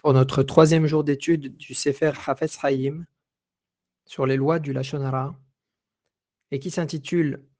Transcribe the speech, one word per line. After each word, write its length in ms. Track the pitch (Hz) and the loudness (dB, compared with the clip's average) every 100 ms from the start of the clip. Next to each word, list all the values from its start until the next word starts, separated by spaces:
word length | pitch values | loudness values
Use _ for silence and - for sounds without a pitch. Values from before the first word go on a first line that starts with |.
| 151 | 4
pour 60 | |
notre 320 | 135 131 - | 4 4 2
troisième 420 | 135 - 160 160 156 | 4 6 6 6 2
jour 160 | 156 | 0
d'étude 540 | 147 143 - 165 139 - | 0 -2 0 -2 -2 -16
du 180 | - | -16
Sefer 380 | 127 147 139 156 135 - | -6 -4 0 -2 -2 -6
Hafetz 340 | 135 160 - | -4 -4 -4
Haïm 440 | 143 135 139 156 170 _ _ _ _ _ _ _ _ _ | -2 0 -2 -6 -14 _ _ _ _ _ _ _ _ _
sur 200 | _ - | _ -4
les 120 | 131 135 | 0 0
lois 240 | 139 165 | 0 0
du 120 | 143 | -2
Lachon 280 | 131 135 147 | -6 -6 -6
Hara 360 | 135 131 135 - _ _ _ _ _ _ _ _ _ _ _ | -4 -4 -6 -12 _ _ _ _ _ _ _ _ _ _ _
et 80 | 139 | -8
qui 100 | 175 | -6
s'intitule 760 | 180 160 156 - 175 151 135 _ | -6 -6 -8 -4 -2 -2 -4 _